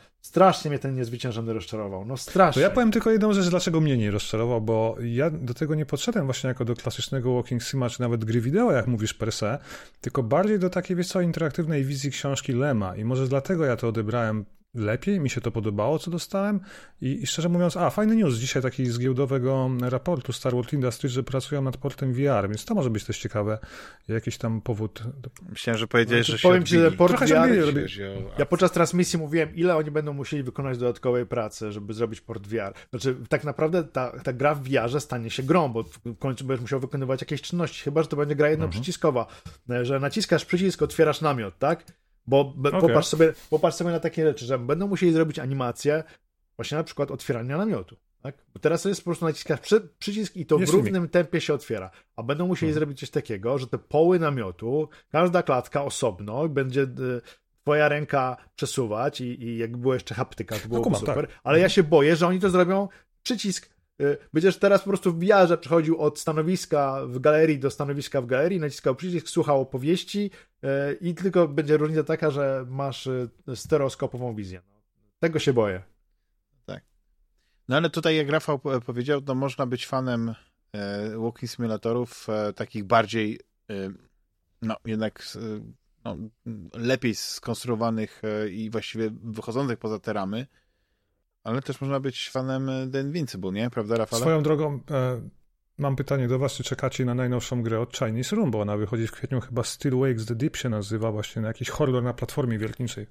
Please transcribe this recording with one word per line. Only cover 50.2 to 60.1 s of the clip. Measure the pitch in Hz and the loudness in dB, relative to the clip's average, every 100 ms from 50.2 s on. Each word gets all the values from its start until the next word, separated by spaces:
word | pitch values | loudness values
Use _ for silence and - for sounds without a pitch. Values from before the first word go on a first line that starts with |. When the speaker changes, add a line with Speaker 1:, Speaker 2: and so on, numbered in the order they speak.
| 196 180 | -6 -8
Speaker 1:
i | 143 | 2
to | 156 | 4
Speaker 2:
Jest | 170 | 6
Speaker 1:
w | |
równym | 180 202 | 4 4
Speaker 2:
filmik. | 190 165 | 0 2
Speaker 1:
tempie | 175 165 165 | 2 2 -2
się | - | 0
otwiera, | 147 - 107 92 - _ - | -2 -2 -6 -6 -14 _ -8
a | |
będą | 117 147 180 | -4 -2 -2
musieli | 180 160 | 0 0
Speaker 2:
Mhm. | 151 | 0
Speaker 1:
zrobić | 147 135 | -2 -6
coś | 127 | -6
takiego, | 151 - 101 113 139 | -4 -4 -4 -2 -2
że | 127 | -4
te | 123 | -8
poły | - 147 170 185 | 0 4 6 6
namiotu, | 156 135 98 87 113 143 151 - _ | 2 -2 -4 -6 -2 -2 -2 -10 _
każda | 156 180 175 | 2 4 4
klatka | 160 127 - 143 | 2 0 0 -4
osobno, | 143 - 120 92 104 120 165 | -4 -2 -2 -2 -6 -4 -2
będzie, | 135 131 131 | 0 0 0
y, | 135 123 127 123 - - _ _ | -2 -2 -6 -6 -10 -20 _ _
twoja | 151 151 147 | 0 4 4
ręka | 147 147 143 127 120 - - | 2 0 0 0 -4 -14 -8
przesuwać | 139 - 113 107 143 - | -4 -2 -2 -2 -2 -4
i, | 123 120 | -8 -8
i | 117 113 | -8 -6
jakby | 117 120 | -6 -2
była | 127 | 0
jeszcze | 127 - | 0 -2